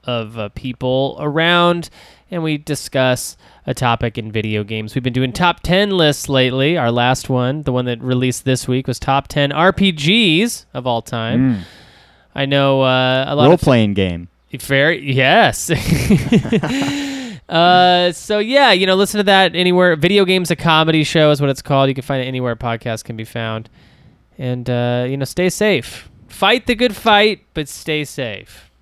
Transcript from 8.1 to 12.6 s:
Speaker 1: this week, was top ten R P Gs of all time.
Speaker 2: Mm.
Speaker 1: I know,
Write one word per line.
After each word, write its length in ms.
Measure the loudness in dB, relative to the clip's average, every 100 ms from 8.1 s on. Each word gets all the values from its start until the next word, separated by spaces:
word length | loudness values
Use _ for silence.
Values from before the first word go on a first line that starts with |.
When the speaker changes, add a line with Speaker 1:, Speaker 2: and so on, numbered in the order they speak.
| 0 0 -2 -2
Speaker 1:
this 220 | -2 0
week, 180 | -4 -4
was 140 | -6
top 280 | 0 -2 -2
ten 220 | -2 -2
R 220 | 2 2
P 180 | 2 0
Gs 760 | 0 0 2 4 2 0 -4 _
of 120 | -6 -2
all 160 | -4
time. 540 | -4 -6 -2 0 0 0
Speaker 2:
Mm. 40 | -6 -20 -20 _ _ _ _ -6
Speaker 1:
I 100 | 0
know, 340 | 2